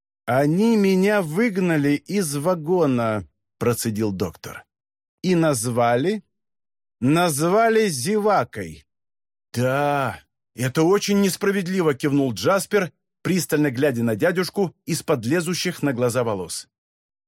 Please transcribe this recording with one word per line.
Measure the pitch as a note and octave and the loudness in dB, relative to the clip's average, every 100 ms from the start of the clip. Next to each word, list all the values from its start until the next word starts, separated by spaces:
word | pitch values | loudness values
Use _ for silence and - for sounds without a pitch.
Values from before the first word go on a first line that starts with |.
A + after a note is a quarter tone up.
| _ _ | _ _
«Они | - B2+ D3 F3 A3+ A3 | -2 0 2 2 2 4
меня | G3 F#3 G3 G#3 | 4 4 2 2
выгнали | D#3+ E3 A#3+ F#3+ F3+ D#3 C#3+ | 0 0 0 0 0 2 2
из | C#3+ - G3+ D#3+ | 0 -2 -4 -2
вагона», | C#3+ E3 F3 D3+ F#3 D3 B2 A2+ G#2+ E2 _ _ - | -2 -2 -2 0 2 2 2 0 -2 -6 _ _ -4
процедил | A2+ A#2+ A#2 G#2 G#2+ | -2 -2 -4 -2 -2
доктор. | F#2 F2+ - - - - _ _ _ _ _ | -2 -6 -8 -16 -16 -20 _ _ _ _ _
«И | F3+ | 0
назвали?» | E3+ D#3+ B2+ A#2 A#2 A#2 A#2+ E3+ G#3+ - _ _ _ _ _ _ _ | 2 2 0 -2 0 2 2 0 -4 -8 _ _ _ _ _ _ _
«Назвали | B2+ E3 F3 C#3 E3+ G#3 A3+ A3 G#3 | 0 2 2 0 2 4 4 4 2
зевакой». | C3 C#3+ G#3+ G#3 F3+ A#2 A2 E2+ D#2 _ _ _ _ _ _ _ | -2 -2 0 2 2 0 -6 -12 -14 _ _ _ _ _ _ _
«Да, | A#2+ B2+ C#3 C#3+ C#3+ B2+ F#2+ _ _ _ | -2 0 0 0 0 -2 -6 _ _ _
это | - B2+ D#3+ | -6 -2 2
очень | E3 G3+ - G3+ | 2 2 2 0
несправедливо», | G3 - G3+ G3+ F3 F#3+ D#3+ | 0 0 -2 -2 -2 0 0
кивнул | B2+ D3 C#3 C3+ | 0 0 0 0
Джаспер, | F#2+ C3+ G3 - G#3 F#3 - _ _ | 0 0 0 0 -2 -2 -8 _ _
пристально | D3+ F3+ - D3+ D3 | -2 -2 0 0 0
глядя | A#2+ D3 A#2+ | 2 0 0
на | A#2 G#2+ | -2 0
дядюшку | F3 F3+ F3+ G3+ F3 - | 0 0 -2 -2 -2 -4
из-под | - D#3+ - C#3+ | -6 -4 -2 -2
лезущих | A2 F3 E3 E3+ F#3 - | 0 -2 -2 -4 -6 -4
на | C#3+ | -4
глаза | A#2+ B2 B2 | 0 0 0
волос. | A2+ G2+ E2 - - _ _ _ _ _ | -2 -4 -8 -12 -14 _ _ _ _ _